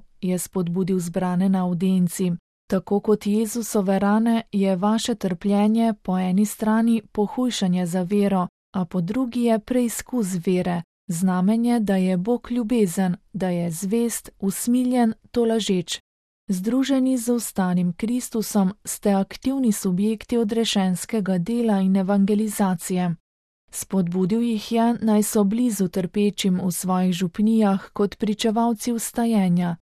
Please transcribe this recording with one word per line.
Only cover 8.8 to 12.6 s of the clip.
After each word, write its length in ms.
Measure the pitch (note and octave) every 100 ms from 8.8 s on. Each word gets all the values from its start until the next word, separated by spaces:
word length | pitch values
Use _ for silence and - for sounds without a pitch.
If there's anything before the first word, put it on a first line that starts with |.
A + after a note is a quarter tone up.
| F3
po 160 | F3+
drugi 420 | E3+ A#3+ B3+ A#3+
je 160 | A#3 A3
preizkus 680 | - B3 A#3+ - - B3+ F#3+ F#3 F#3+
vere, 360 | F3+ F3+ E3+ - _ -
znamenje, 720 | E3 F#3+ F3+ F#3 A3+ A#3+ A#3+
da 160 | G3+ F#3+
je 220 | F#3 F3+
Bog 340 | G3+ A#3+ -
ljubezen, 640 | B3